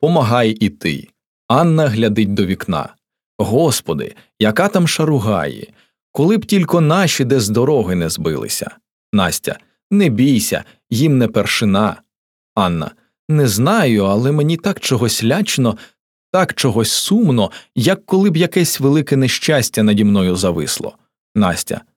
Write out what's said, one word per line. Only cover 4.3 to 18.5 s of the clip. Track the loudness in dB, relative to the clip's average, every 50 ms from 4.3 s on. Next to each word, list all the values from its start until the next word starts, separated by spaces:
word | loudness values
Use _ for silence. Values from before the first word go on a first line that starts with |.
| _ -2
яка | 0 0 2 2 0 0
там | 2 0 0 0
шаругає! | 0 0 0 0 0 0 0 -2 -2 -2 -4 -6 -8 -10 -16 -18 -20 _ _ _ _ _ _ _
Коли | -2 0 2 2 2
б | 0 0
тільки | 0 0 0 2 2 2 2
наші | 4 2 2 2 2 0 0 0 0
де | 0 0 0
з | 0 0
дороги | 0 0 2 2 2 0 0 0 -2
не | -2 -2 -4
збилися». | -4 -4 -4 -4 -4 -4 -6 -8 -8 -8 -8 -10 -12 -16 _ _ _ _ _ _
Настя: | -2 0 0 0 -2 -4 -6 -8 -10 -10 _ _ _ _ _ -2
«Не | 0 2 2 2
бійся, | 2 2 2 2 2 2 0 -2 -4 -6 -6 -10 -20 _ _ -6
їм | -2 0 2 2 2 2
не | 2 2
першина». | 0 -2 -2 -2 -2 -2 0 0 2 2 0 0 -2 -6 _ _ _ _ _ _ _ _ _ _ _
Анна: | -2 -2 0 -2 -4 -6 -8 -12 _ _ _ _ _ _ -2
«Не | 0 2 2 2
знаю, | 0 0 0 2 2 2 2 2 2 2 2
але | 2 0 0 0 0
мені | 0 0 0 0 -2
так | -2 -2 -4 -4 -4
чогось | -4 -2 -2 0 0 -2 -2 -2 -2
лячно, | 0 0 0 -2 -2 -2 -2 0 -2 -2 -4 -10 -20 _ _ _ _ _ _ _ _
так | -2 0 0 -2 -2
чогось | -2 -2 0 0 0 0 0
сумно, | -2 -4 -2 0 0 2 2 2 2 2 0 -2 -4 -10 -20 _ -4
як | -2 0 0 0 -2 -2
коли | 0 0 2 2 2
б | 2
якесь | 2 0 0